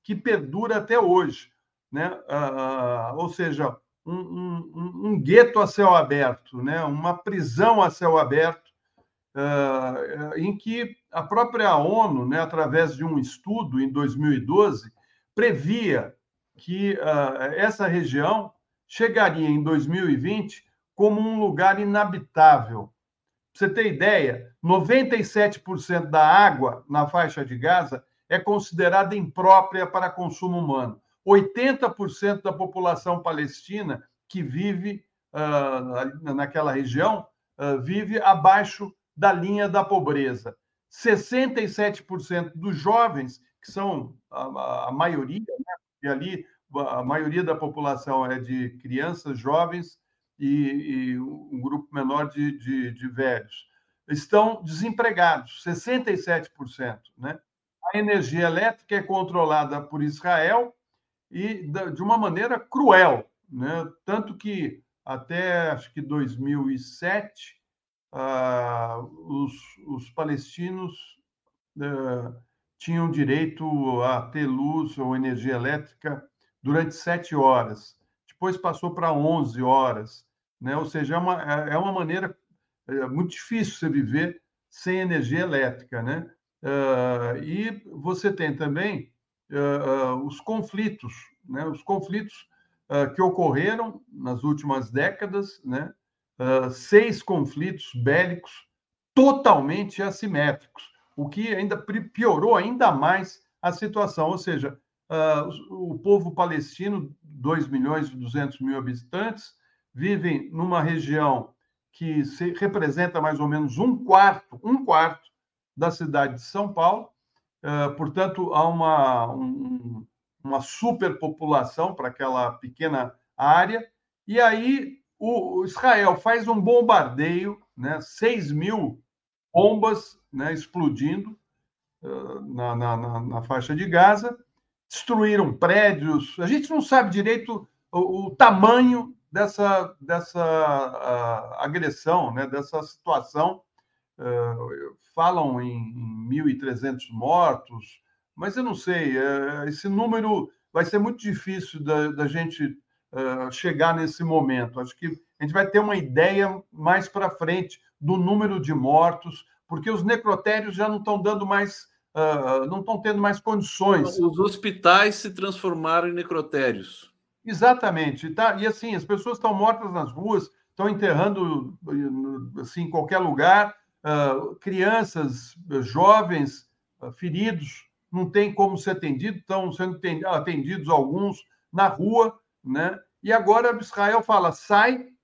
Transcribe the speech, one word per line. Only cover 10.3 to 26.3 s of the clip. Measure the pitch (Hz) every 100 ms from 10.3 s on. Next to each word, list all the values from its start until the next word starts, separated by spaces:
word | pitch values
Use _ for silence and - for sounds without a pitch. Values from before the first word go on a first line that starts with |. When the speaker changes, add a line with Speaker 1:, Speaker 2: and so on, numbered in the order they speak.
| 160
Speaker 1:
em | 165 202
que | 220 233 240 - _
a | 165
própria | 151 220 233 240 208 151
onu, | 160 220 208 135 123
né, | 156
através | 160 160 151 156 160 135
de |
um | 165 147
estudo | 123 - 196 226 156 127
em | 135
dois | 135 139 131
mil | 151
e | 131
doze, | 107 185 208 123 113 _ _ _ _
previa | - 233 143 147 233 208 101 - - _ _ _ _
que, | - 185 202 196
ah, | 151 147 135 135 139
essa | 160 214 214 185
região | 170 139 139 160 220 196 _ _ _ _
chegaria | - 226 220 190 160 156
em | 151
dois | 151 151 135
mil | 180 175
e | 127
vinte | 160 214 - - _ _ _
como | - 208 208
um | 220 220
lugar | 208 143 190 196
inabitável. | 202 208 208 165 - 160 156 139 110 110 - _ _ _ _ _ _
Pra | - 196
você |
ter | 226 220
ideia, | 139 196 196 139 - - _
noventa | 165 185 151 254 254 233
e |
sete | 185 214 208 208
por | - 180
cento | - 175 160
da | 156
água | 156